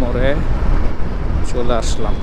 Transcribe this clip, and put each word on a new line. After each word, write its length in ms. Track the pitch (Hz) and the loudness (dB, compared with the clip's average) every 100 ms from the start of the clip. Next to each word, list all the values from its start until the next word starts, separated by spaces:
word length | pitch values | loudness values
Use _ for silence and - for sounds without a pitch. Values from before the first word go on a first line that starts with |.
মোড়ে 280 | 127 123 131 147 - - - - - - - - - - - | 0 0 0 0 0 0 0 2 2 2 0 -2 -4 -2 0
চলে 240 | - 117 117 | 0 0 0
আসলাম। 340 | - - 107 101 | 0 0 0 -2